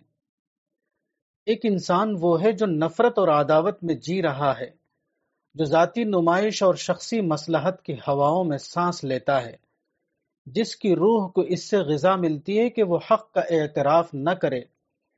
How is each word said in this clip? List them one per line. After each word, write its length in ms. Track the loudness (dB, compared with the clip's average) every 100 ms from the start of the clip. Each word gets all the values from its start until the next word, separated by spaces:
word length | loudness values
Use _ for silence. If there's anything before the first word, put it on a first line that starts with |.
| _ _ _ _ _ _ _ _ _ _ _ _ _ _ -4
ایک 140 | -2
انسان 520 | 0 0 0 0 0 0
وہ 220 | 2 2
ہے 100 | 2
جو 140 | 2 0
نفرت 540 | 0 0 2 2 2
اور 80 | 2
عداوت 560 | 2 4 2 2 -2
میں 120 | -4 -4
جی 260 | -4 -2
رہا 380 | -2 0 -2 -2
ہے، 100 | -6 -16 _ _ _ _ _ _ _
جو 120 | -6 0
ذاتی 380 | 2 2 0
نمائش 600 | -2 0 2 2 0 2
اور 100 | 2
شخصی 480 | 2 -2 -6 -4 -2
مصلحت 600 | -2 -2 -2 -2 -2 -6
کی 120 | -8
ہواؤں 500 | -8 -4 0 0 0
میں 140 | -2 -4
سانس 460 | -6 -4 -4 -4
لیتا 400 | -4 -4 0 -2 -2
ہے، 100 | -12 _ _ _ _ _ _ _ _ -8
جس 300 | -4 -4 -4
کی 200 | 0 2
روح 320 | 2 2 0
کو 120 | -2
اس 280 | -2 -4 -2
سے 80 | -2
غذا 380 | 0 0 2 2
ملتی 440 | 0 -4 -2 0
ہے 100 | 0
کہ 140 | 0
وہ 160 | 0 0 2
حق 200 | 0 0
کا 100 | -4
اعتراف 720 | 0 0 0 0 2 2 2
نہ 160 | -2 -4
کرے، 320 | -2 -2 -4 -8 _ _ _ _